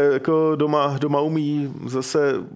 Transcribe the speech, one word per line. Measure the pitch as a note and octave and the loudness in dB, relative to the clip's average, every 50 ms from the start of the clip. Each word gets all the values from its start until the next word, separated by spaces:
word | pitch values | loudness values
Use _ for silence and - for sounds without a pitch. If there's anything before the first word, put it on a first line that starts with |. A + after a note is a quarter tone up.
| C#3+ C#3+ C3+ | 4 4 2
jako | C3+ C3+ E3 D#3+ D#3 D#3+ D#3 D#3 | 2 2 2 2 2 2 2 2
doma, | C#3+ D3+ D3+ D3+ D3+ C#3 C#3+ C#3 B2+ | 0 0 0 2 2 2 0 0 -2
doma | D3+ D3 C#3+ C#3+ | -2 0 0 0
umí, | D3+ D#3 D#3+ D#3 D3+ D3 D3 D3 C#3+ C3+ - - - | 0 0 0 0 -2 0 -2 -2 -4 -6 -8 -10 -10
zase | A#2+ B2+ C3 C3 - - D#3 C#3+ C#3 C3 - - - - | -6 -6 -4 -4 0 0 2 2 2 0 -2 -4 -10 -12